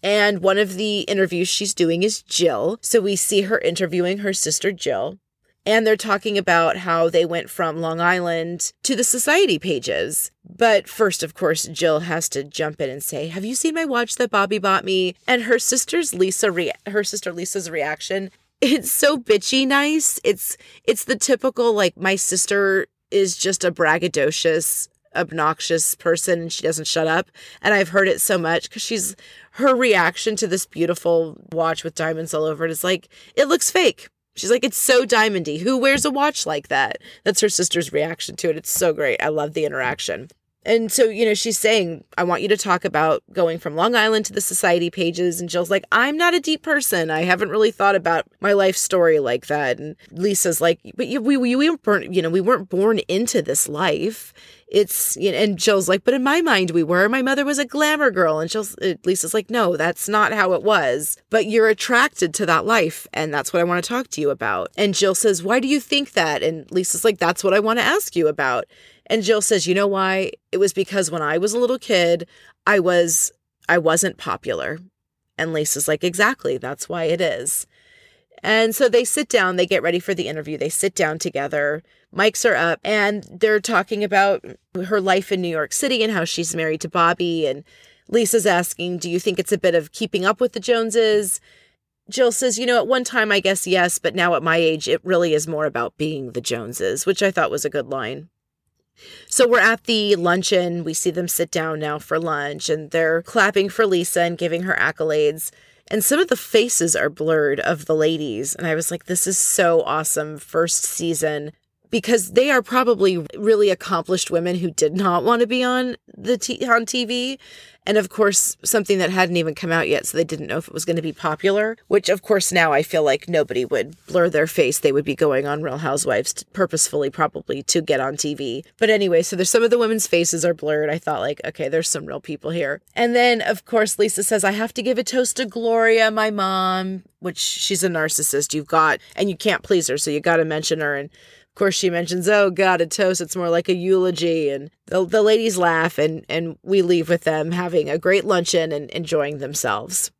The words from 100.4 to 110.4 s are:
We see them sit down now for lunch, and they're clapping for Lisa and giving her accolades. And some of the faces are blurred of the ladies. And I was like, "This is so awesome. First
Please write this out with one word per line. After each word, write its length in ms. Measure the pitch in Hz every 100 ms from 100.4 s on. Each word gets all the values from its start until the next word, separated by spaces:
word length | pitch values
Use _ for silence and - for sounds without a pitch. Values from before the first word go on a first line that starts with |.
| 185 190 175 170
We 100 | 160
see 200 | 160 -
them 160 | 170 175
sit 240 | - 175
down 260 | 170 160 156
now 220 | 151 147
for 180 | - 160
lunch, 500 | 165 147 143 147 -
and 220 | 156 151
they're 320 | 165 165 165
clapping 460 | 170 233 196 202 196
for 180 | - 214
Lisa 360 | 185 175 -
and 140 | 170 170
giving 280 | 160 170
her 100 | 185
accolades. 800 | - 135 - 165 151 147 156 - _ _ _ _
And 160 | 214
some 160 | 208 294
of 80 | 359
the 100 | -
faces 600 | - 226 240 - 175 -
are 120 | 151
blurred 520 | - 156 160 147 143
of 240 | - 160
the 100 | 151
ladies. 640 | 156 156 165 151 107 139 -
And 100 | 165
I 80 |
was 160 | 160 170
like, 140 | 170
"This 240 | - 180 -
is 100 | 190
so 440 | - - 180 165
awesome. 540 | - 151 156 - 151
First 440 | 151